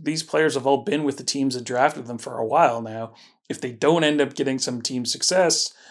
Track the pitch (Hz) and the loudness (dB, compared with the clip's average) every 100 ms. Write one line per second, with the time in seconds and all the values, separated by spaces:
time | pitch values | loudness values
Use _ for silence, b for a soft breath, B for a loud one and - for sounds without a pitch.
0 | 147 156 - 151 156 139 135 135 - 147 | -6 -4 -2 2 2 2 2 2 2 0
1 | 147 135 127 139 135 123 120 123 147 156 | 0 -2 -4 -2 0 -2 -2 2 2 0
2 | 120 117 135 120 113 151 147 117 113 110 | -10 -10 -8 -6 0 4 4 2 -6 -10
3 | 113 b b b - 135 127 117 143 170 | -10 b b b -10 -8 -8 0 2 4
4 | 151 147 135 - 135 131 131 123 - 127 | 4 2 0 -2 -2 -2 -4 -6 -4 -4
5 | 117 - - 180 170 - - b b | -4 -2 0 2 2 2 -2 b b